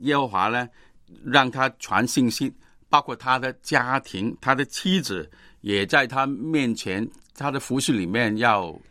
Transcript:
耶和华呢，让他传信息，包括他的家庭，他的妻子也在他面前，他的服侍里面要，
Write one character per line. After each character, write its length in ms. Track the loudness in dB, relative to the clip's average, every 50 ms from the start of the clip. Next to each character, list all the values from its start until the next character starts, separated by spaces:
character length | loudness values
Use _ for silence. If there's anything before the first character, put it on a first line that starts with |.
| -2
耶 140 | 0 0
和 80 | 0 0
华 220 | 0 0 0 0
呢， 220 | 2 0 -2 -4 -6 _ -20 -20 _ _ -20 _ -20 -20 -14 -6
让 260 | 2 2 4 4 2
他 180 | 0 -2 -2 -2 -2 -6
传 280 | -6 0 0 0 2
信 240 | 2 2 2 2 2
息， 180 | 0 -2 -4 -4 -6 -10 -20 _ _ _ _ 2
包 120 | 4 4
括 120 | 4 2 -8
他 240 | -6 -2 0 0
的 140 | 0 0 -4 -8 -8
家 380 | -6 0 0 0 2 2 -2 -4
庭， 360 | -4 -6 -6 -4 -4 -4 -4 -4
他 160 | 0 0 2
的 80 | 2 0
妻 380 | -4 -6 -4 0 2 2 2
子 280 | 0 -2 -6 -8 -8 -10 -14 -20 -20 -20 -20 _
也 260 | -4 -2 0 0 2
在 220 | 4 4 2 2
他 180 | 2 0 -2 -2
面 480 | -2 -4 -6 -4 -2 0 0 2 0 -2
前， 320 | -2 -4 -4 -4 -4 -4 -6 -10 -16 -20 _ -12
他 160 | -8 -6 -4
的 80 | -4 -6
服 180 | -4 -2 -2
侍 140 | 0 2 2
里 140 | 2 0 0
面 300 | 0 0 0 0 0 0
要， 360 | 2 4 4 4 2 0 -4 -10 -16 -20 -20